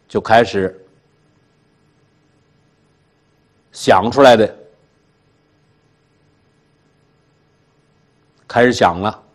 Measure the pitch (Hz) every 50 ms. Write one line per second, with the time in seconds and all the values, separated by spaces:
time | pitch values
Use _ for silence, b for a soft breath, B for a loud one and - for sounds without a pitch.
0 | _ _ - 104 - - 110 117 120 107 - 98 92 92 - - - _ _ _
1 | _ _ _ _ _ _ _ _ _ _ _ _ _ _ _ _ _ _ _ _
2 | _ _ _ _ _ _ _ _ _ _ _ _ _ _ _ _ _ _ _ _
3 | _ _ _ _ _ _ _ _ _ _ _ _ _ _ _ - - 131 104 92
4 | 101 117 120 143 139 127 120 110 107 - - - - - _ _ _ _ _ _
5 | _ _ _ _ _ _ _ _ _ _ _ _ _ _ _ _ _ _ _ _
6 | _ _ _ _ _ _ _ _ _ _ _ _ _ _ _ _ _ _ _ _
7 | _ _ _ _ _ _ _ _ _ _ _ _ _ _ _ _ _ _ _ _
8 | _ _ _ _ _ _ _ _ _ - - 117 120 127 113 - 113 87 85 90
9 | 98 107 - - _ _